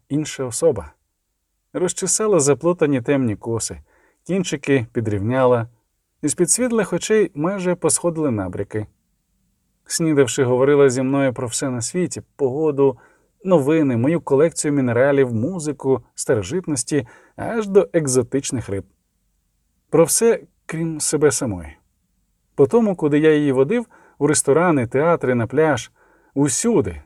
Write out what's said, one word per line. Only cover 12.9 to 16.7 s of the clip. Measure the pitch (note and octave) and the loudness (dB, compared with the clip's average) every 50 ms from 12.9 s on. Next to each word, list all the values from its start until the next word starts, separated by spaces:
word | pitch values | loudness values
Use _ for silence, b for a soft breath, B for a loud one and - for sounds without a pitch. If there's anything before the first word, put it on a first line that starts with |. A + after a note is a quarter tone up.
| B2+ b b b b b b b _ _ - | 2 b b b b b b b _ _ 0
новини, | F#3 F3+ D#3 C3 C#3 D#3+ D#3+ D3+ C3+ A#2+ A2+ | 2 2 4 4 4 2 2 2 2 2 0
мою | A#2+ D3 E3+ E3 | 0 0 0 -2
колекцію | - - C#3 C3+ D#3+ E3 - - - D3+ C#3+ | 0 0 2 2 2 2 0 -2 -2 -2 0
мінералів, | C#3+ C3 B2 A2+ A#2 C3+ C#3+ C#3+ C#3 C3+ B2 A#2 | 0 0 2 2 2 4 4 4 4 2 2 0
музику, | G#2+ A#2 E3+ F#3+ F3 D3 D3+ C#3 - - C3+ C3 A#2 - _ _ | -2 -2 -4 -4 -6 -6 -6 -6 -4 0 0 0 0 -2 _ _
старожитності, | - - - C#3 G#2+ F#2+ F2 D3 F#3 F3+ E3 | -6 -2 0 0 0 0 -2 -6 -6 -4 -4